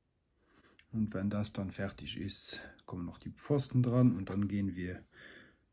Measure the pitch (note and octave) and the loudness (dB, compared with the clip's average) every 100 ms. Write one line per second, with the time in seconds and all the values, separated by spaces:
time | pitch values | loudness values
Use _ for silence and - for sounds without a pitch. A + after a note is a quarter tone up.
0 | _ _ _ _ _ _ _ - _ A2+ | _ _ _ _ _ _ _ -20 _ -2
1 | G#2 F#2+ G2+ G#2 G#2 - F#2+ - G2 - | -2 0 -2 0 -2 -4 -4 -4 -6 -6
2 | D2 - G2+ - - - - - - F#2 | -10 -8 -6 -8 -8 -10 -12 -18 -10 -8
3 | F2 - - - - C#3+ - B2+ B2 B2 | -8 -8 -14 -12 2 2 4 4 6 8
4 | B2 F#2 F2+ F#2+ G2 G2+ G2 F2+ F2+ F2 | 8 6 0 0 0 0 0 -2 -6 -8
5 | - - - - - _ _ | -14 -20 -20 -20 -20 _ _